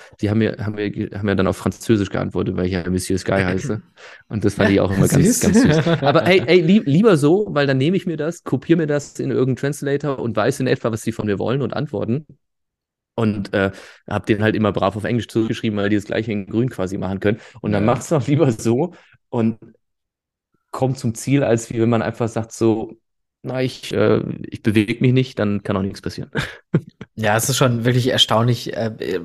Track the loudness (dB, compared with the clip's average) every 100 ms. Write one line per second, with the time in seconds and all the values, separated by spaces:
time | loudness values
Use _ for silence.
0 | -14 -6 -2 2 0 0 -6 -4 -6 -4
1 | -6 -4 -2 2 0 0 -4 -4 0 2
2 | 2 -4 -4 -4 -4 -2 -2 -2 -2 -2
3 | -2 -4 0 0 0 -2 -4 -8 -10 _
4 | -20 -20 -10 -2 0 2 4 4 2 2
5 | 4 4 4 2 4 4 4 4 2 0
6 | 2 2 4 4 6 4 6 4 4 4
7 | 6 6 4 2 2 0 0 2 2 0
8 | -2 -4 -6 -6 -4 -4 2 0 2 -2
9 | -4 -8 -2 0 0 0 -4 -4 -4 -2
10 | -2 -4 -4 0 0 0 0 0 -2 -4
11 | -6 -4 -2 -2 -2 -2 -2 -4 -6 -4
12 | -4 -4 -6 -20 _ _ _ _ _ _
13 | _ -2 -2 -2 -2 0 0 -4 -18 -20
14 | -8 -4 -2 0 2 2 0 2 0 -2
15 | -2 -4 -2 -2 -2 -2 -4 -2 0 -2
16 | -2 -6 -4 -6 -4 -2 -2 -2 -6 -6
17 | -6 -2 -2 -2 -6 -10 -4 0 2 0
18 | 0 -2 2 2 2 0 0 0 -2 -8
19 | _ _ _ -2 -2 -4 -12 _ _ _
20 | _ _ _ _ _ _ _ -4 -4 -2
21 | -6 -6 0 2 2 0 -2 -2 2 2
22 | 0 -4 -4 -4 -8 0 2 2 -2 -14
23 | _ _ _ _ -8 -4 -4 -6 -6 0
24 | 2 2 -2 -10 -12 -6 0 2 2 2
25 | 2 2 0 -2 -2 -2 -2 -4 -4 -6
26 | -10 -10 -8 -6 -8 -10 _ -4 -4 -20
27 | -18 -4 0 2 2 2 2 2 2 2
28 | 2 2 2 2 2 0 -4 -6 -6 -6
29 | -6 -6